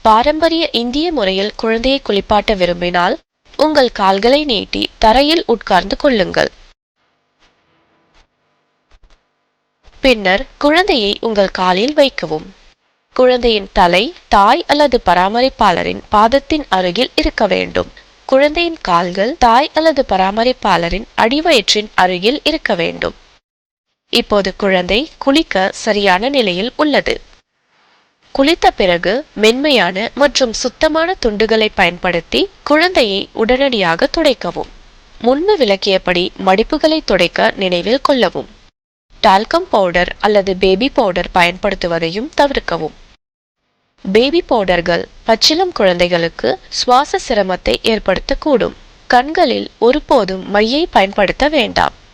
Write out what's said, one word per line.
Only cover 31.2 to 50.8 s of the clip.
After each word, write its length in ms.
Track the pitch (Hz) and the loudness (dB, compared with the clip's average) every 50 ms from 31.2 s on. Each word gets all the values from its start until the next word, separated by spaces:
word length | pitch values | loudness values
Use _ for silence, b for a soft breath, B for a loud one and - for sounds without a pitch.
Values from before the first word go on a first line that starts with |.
| - | -2
துண்டுகளை 440 | 240 208 202 220 214 226 220 220 214 - | -4 -2 0 0 0 2 0 0 0 0
பயன்படுத்தி 720 | - 196 170 170 175 - 185 175 170 165 - - 240 339 403 _ - _ | 0 0 0 0 -2 -4 -2 -2 -2 -6 -2 -2 -2 -2 -2 _ -12 _
குழந்தையை 640 | - 285 302 320 359 370 359 269 214 196 196 - - _ | 0 0 2 2 0 2 0 0 0 0 -4 -6 -8 _
உடனடியாக 720 | - 220 214 247 254 277 277 247 220 190 170 165 170 - 294 | -4 -2 0 0 0 0 0 0 0 0 0 0 0 -2 -2
துடைக்கவும். 640 | - - 320 302 247 - - 180 165 - 156 - - - - - _ - _ _ _ - | -2 0 0 0 0 -2 -4 -10 -8 -8 -10 -12 -14 -20 -20 -20 _ -20 _ _ _ -4
முன்பு 360 | - 233 254 285 330 403 427 381 | 0 0 0 0 2 0 2 2
விளக்கியபடி 720 | 277 208 196 196 - 208 190 190 - - 180 175 180 - - - 190 | 2 0 0 -2 0 0 0 0 0 0 -2 -2 -2 -4 -6 -4 0
மடிப்புகளை 540 | 190 190 190 226 - - 302 - 311 311 311 - | 0 2 2 2 -2 -2 0 0 0 0 0 -2
துடைக்க 480 | - 214 180 175 170 - - 190 220 - | 0 0 2 0 0 0 0 0 0 0
நினைவில் 460 | - 196 185 180 175 165 190 226 277 | -2 -4 -2 -2 -2 -2 -2 -2 -2
கொள்ளவும். 480 | - - 294 262 220 175 - 151 127 - - - _ _ _ _ _ _ _ _ _ _ _ - | 0 0 0 2 2 -2 -2 -6 -12 -12 -16 -20 _ _ _ _ _ _ _ _ _ _ _ -2
டால்கம் 460 | - - 190 196 214 - - 330 370 - | 2 4 4 4 2 0 -2 -2 -2 0
பவுடர் 460 | - 233 196 180 170 180 180 175 - - | 0 0 0 2 0 0 -2 -2 -4 -4
அல்லது 360 | - 208 214 208 190 190 190 | -2 2 2 2 2 0 -2
பேபி 340 | 185 196 190 190 190 233 277 | 0 2 2 2 2 0 -2
பவுடர் 400 | - - 247 196 175 175 175 - - | 0 0 0 0 0 -2 -6 -2 0
பயன்படுத்துவதையும் 960 | 185 175 170 175 185 - 208 196 180 - 175 170 165 170 165 170 202 233 311 - | 2 2 2 0 -2 -4 -4 -4 -2 -4 -4 -4 -2 -4 -4 -4 -6 -8 -8 0
தவிர்க்கவும். 680 | - 294 285 269 - - - 170 165 156 147 - - - _ _ _ _ _ _ _ _ _ _ _ _ _ _ _ _ _ _ _ _ 190 190 | 0 0 0 0 -4 -4 -4 -6 -6 -6 -8 -10 -12 -20 _ _ _ _ _ _ _ _ _ _ _ _ _ _ _ _ _ _ _ _ 0 0
பேபி 280 | 214 240 277 311 339 | 2 2 2 0 -2
பவுடர்கள் 640 | 359 - 285 233 202 185 180 175 170 175 170 - 92 - - - - | -2 0 -2 -2 0 0 -2 -2 0 -2 -2 -4 -4 -8 -14 -16 -2
பச்சிளம் 480 | - 226 220 - - 311 320 392 370 | -2 -2 0 2 0 0 0 -2 -4
குழந்தைகளுக்கு 880 | 339 - 220 190 180 175 175 180 175 170 165 170 - - - - - - - - | -2 0 0 0 2 2 0 0 0 -2 -2 -4 -6 -4 -4 -4 -4 -4 -8 -14
சுவாச 500 | - - - - 247 254 285 - - 381 - - | -10 -8 -2 2 2 2 2 0 -4 -6 -4 -2
சிரமத்தை 480 | 254 208 196 185 180 180 - - 220 - - | -2 -2 0 -2 -2 -4 -2 -2 -2 0 0
ஏற்படுத்தக்கூடும். 880 | - 220 214 - - 190 - - - 277 - - 311 285 226 170 - - - - - _ _ _ _ | 0 -2 0 0 -2 -4 -4 -2 -6 -6 -4 -2 0 0 0 0 -2 -6 -10 -20 -20 _ _ _ _
கண்களில் 640 | - 247 247 285 320 370 349 277 214 202 202 - _ _ | 0 0 2 0 0 0 0 0 0 -4 -6 -8 _ _
ஒருபோதும் 720 | - 233 262 302 - - 311 269 208 185 190 190 185 185 | 0 2 2 0 0 2 2 2 2 0 -4 -10 -8 -2
மையை 360 | 190 202 214 220 247 294 | 0 0 0 0 0 -2